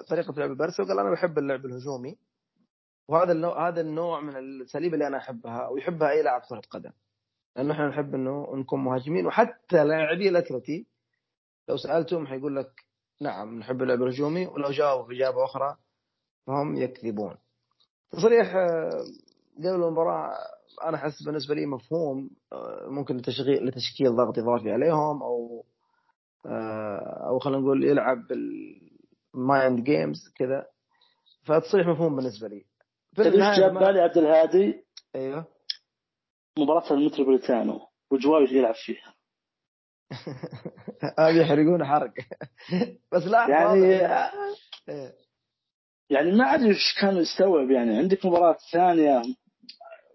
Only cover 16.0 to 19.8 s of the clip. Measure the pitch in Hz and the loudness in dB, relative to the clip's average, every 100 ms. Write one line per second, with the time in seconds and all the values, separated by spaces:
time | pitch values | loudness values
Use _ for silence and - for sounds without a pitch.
16 | _ _ _ _ - 139 147 143 127 - | _ _ _ _ -6 -4 -2 -4 -6 -6
17 | 113 107 98 - _ _ _ _ _ _ | -8 -6 -8 -10 _ _ _ _ _ _
18 | _ - 214 233 185 185 180 165 160 160 | _ 0 4 4 2 0 0 -2 -4 -6
19 | - - _ _ _ - 165 185 | -10 -16 _ _ _ -10 -4 -2